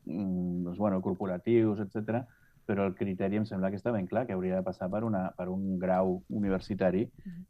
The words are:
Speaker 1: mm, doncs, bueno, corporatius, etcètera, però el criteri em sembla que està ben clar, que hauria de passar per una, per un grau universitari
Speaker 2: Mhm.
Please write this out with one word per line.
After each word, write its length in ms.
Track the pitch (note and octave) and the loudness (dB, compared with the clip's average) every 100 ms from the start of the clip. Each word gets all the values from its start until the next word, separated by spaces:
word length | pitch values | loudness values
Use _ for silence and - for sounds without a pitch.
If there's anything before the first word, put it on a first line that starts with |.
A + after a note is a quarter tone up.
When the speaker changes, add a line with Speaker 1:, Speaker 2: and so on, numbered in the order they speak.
Speaker 1:
mm, 600 | - F2 F#2+ F2+ F2+ F2 | -8 -4 -2 0 -2 -2
doncs, 120 | F2 F2+ | -4 0
bueno, 220 | G#2 F#2+ | 2 2
corporatius, 800 | F#2+ F#2 F#2+ F2 A2+ A#2 A2 G#2 | 0 -2 -2 -2 4 6 6 2
etcètera, 460 | G2+ A2 A2+ A#2 A#2 _ _ _ - | -4 -4 -2 -2 -2 _ _ _ -2
però 180 | G2+ G2 | 0 2
el 80 | F2+ | 0
criteri 380 | G2+ F#2 G2 G#2 | -4 0 0 0
em 60 | G#2+ | 0
sembla 240 | G2 F#2+ | 0 -2
que 60 | G2+ | 0
està 140 | A#2 | -2
ben 140 | A2 F2+ | -2 0
clar, 180 | G#2+ B2 | 0 0
que 60 | |
hauria 220 | F#2 F#2 F#2 | -2 0 0
de 60 | F#2 | -2
passar 240 | - F#2 | -4 -2
per 140 | G#2 | -2
una, 260 | A2+ G2 F#2 - | 0 0 -2 -4
per 120 | F2+ | -4
un 300 | F#2 G2 F#2 | -2 -2 0
grau 440 | F#2 F#2 F#2+ F2+ - | 2 4 2 0 -4
universitari 760 | G#2+ G2+ F#2+ - F#2+ F#2+ F#2 A#2 - | -2 0 0 -2 2 2 2 -2 -6
Speaker 2:
Mhm. 200 | F#3+ F3 | -14 -14